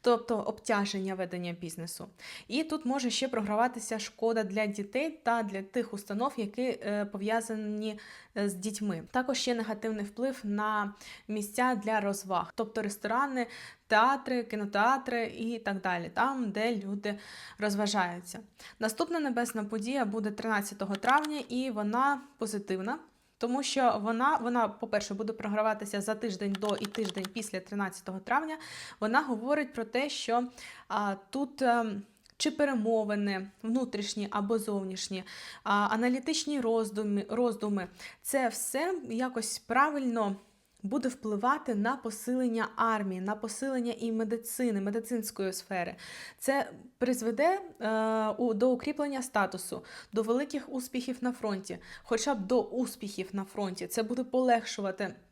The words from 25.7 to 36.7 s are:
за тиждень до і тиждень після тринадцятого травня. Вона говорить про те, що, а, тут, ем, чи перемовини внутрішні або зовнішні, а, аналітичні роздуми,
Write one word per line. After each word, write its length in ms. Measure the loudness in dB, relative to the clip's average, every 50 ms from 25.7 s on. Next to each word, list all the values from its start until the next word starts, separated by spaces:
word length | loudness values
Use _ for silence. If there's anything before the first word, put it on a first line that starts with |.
| 2 0 -4 -4 -4 -4
за 140 | -2 -2 -2
тиждень 420 | -2 -2 -4 -2 -2 -2 -2 -2 0
до 160 | 0 0 0 0
і 60 | -2
тиждень 400 | -4 -2 -2 -2 -2 -2 -4 -6 -6 -6
після 280 | -6 -8 -6 -6 -8
тринадцятого 580 | -6 -6 -4 -2 -2 -2 -4 -8 -10 -8 -8 -8
травня. 380 | -2 2 2 2 2 0 -6 -8 -8 -14 -14 -12 -12 -14 -6 -2
Вона 200 | -2 4 4 4 4
говорить 500 | 4 -2 -2 2 2 2 2 2 -2 -4
про 120 | -6 -6
те, 240 | -2 0 0 0 0
що, 360 | -2 -4 -2 2 2 2 2 0 -6 -14 -16 -16 -16 -18 -10 _
а, 260 | -2 0 0 0 -2 -4 -8 _
тут, 320 | -2 -2 -2 -2 -2 0 4
ем, 400 | 4 4 4 4 0 -2 -6 -8 -10 _ _ _ -20 -6
чи 140 | _ 0 0
перемовини 1000 | 2 4 2 4 4 2 2 4 4 4 4 2 0 2 2 0 0 -2 -4 -8 -12 _ -4
внутрішні 680 | 0 2 2 2 0 -2 -4 -2 -2 -2 -4 -4 -2
або 280 | 0 0 2 2 2 0
зовнішні, 680 | 2 0 -2 -2 -2 -2 -4 -6 -6 -4 -6 -6 -6 -8 -14 -14 -14 -14 -16 -10 _
а, 240 | 2 4 4 4 4
аналітичні 720 | 4 4 4 4 4 2 2 0 0 0 0 0 0 0
роздуми, 640 | 2 4